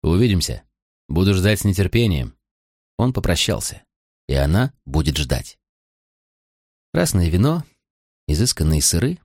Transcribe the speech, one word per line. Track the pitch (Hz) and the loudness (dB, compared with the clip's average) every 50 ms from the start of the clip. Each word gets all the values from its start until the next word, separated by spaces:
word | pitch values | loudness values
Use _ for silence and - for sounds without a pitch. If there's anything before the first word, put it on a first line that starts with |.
| - | 2
«Увидимся. | - 82 92 120 120 98 87 76 - - - _ _ _ _ _ _ _ _ _ _ | 2 2 2 2 2 2 0 -2 -4 -8 -10 _ _ _ _ _ _ _ _ _ _
Буду | 69 80 95 98 101 | -2 0 2 2 2
ждать | 92 90 104 107 98 | 2 2 2 0 2
с | - | 0
нетерпением». | 104 92 90 98 87 - 117 120 110 85 69 62 53 - _ _ _ _ _ _ _ _ _ _ _ _ - | -2 0 0 0 0 2 0 2 2 0 -2 -4 -6 -10 _ _ _ _ _ _ _ _ _ _ _ _ -2
Он | 113 127 127 | -2 -2 -2
попрощался, | - - - 87 - - - 90 - - - - - _ _ _ _ _ _ _ _ _ - | -2 -2 -2 0 0 0 -2 -2 -4 -4 -10 -12 -14 _ _ _ _ _ _ _ _ _ -4
и | 67 | 0
она | 69 69 71 82 104 127 135 - _ _ | 0 2 2 2 2 0 0 -4 _ _
будет | - 67 78 76 - 69 | -4 -2 -2 0 0 -2
ждать. | 71 73 62 - 65 - - - _ _ _ _ _ _ _ _ _ _ _ _ _ _ _ _ _ _ _ _ _ _ _ _ _ _ _ _ | -4 -4 -4 -4 -6 -6 -12 -18 _ _ _ _ _ _ _ _ _ _ _ _ _ _ _ _ _ _ _ _ _ _ _ _ _ _ _ _
Красное | 165 175 - - 98 85 82 | -2 -2 0 2 2 2 2
вино, | 80 87 107 143 160 175 151 - _ _ _ _ _ _ _ _ _ _ _ | 2 2 2 2 2 -2 -6 -10 _ _ _ _ _ _ _ _ _ _ _
изысканные | - 76 76 110 123 - - 78 78 78 76 69 | -4 0 0 0 -2 0 0 0 2 2 2 2
сыры. | - - 85 - 135 175 - _ | 0 0 0 0 -2 -4 -6 _